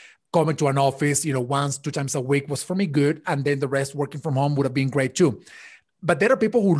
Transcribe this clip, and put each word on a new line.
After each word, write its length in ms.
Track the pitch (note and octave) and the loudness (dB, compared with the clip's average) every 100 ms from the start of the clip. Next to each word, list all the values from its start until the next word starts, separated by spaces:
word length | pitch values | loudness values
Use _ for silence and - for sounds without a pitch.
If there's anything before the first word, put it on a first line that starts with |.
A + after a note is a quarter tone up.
| - _ _ | -20 _ _
coming 240 | E3+ E3 D3+ | 0 2 2
to 120 | D3 | 0
an 100 | C#3 | 2
office, 480 | C#3 C3 D3 C#3 D#3+ | 2 2 0 0 -2
you 80 | |
know, 60 | C3+ A#2+ C#3 | -4 -2 -2
once, 160 | C#3+ C3+ | -2 -4
two 140 | D3+ | -6
times 240 | D3 C3+ | -6 -4
a 80 | D3 | -4
week 260 | B2+ C#3+ C#3 | 0 -2 -2
was 140 | C#3 | -8
for 120 | - | -4
me 120 | F#3 G3 | -4 0
good. 340 | C#3+ C#3+ D#3 - | 2 2 0 -4
And 180 | D3+ | -2
then 140 | C#3 C#3+ | 0 -2
the 100 | C#3 | 0
rest 260 | C#3 C#3 | -2 -2
working 260 | C#3+ C#3 C#3+ | -4 -6 -6
from 120 | D#3+ | -4
home 200 | C3 C#3+ C#3+ | 0 0 2
would 80 | |
have 100 | C3+ | 0
been 140 | B2+ C3+ | 0 0
great 260 | C#3+ C3 | 0 -2
too. 280 | - E3 G#2+ - - - - _ _ | 2 2 2 -10 -20 -20 -20 _ _
But 180 | E3 - | -2 2
there 100 | G#3 | 4
are 60 | C4+ | 2
people 240 | A3 A#3+ | 2 2
who 140 | G3 D#3 | 2 2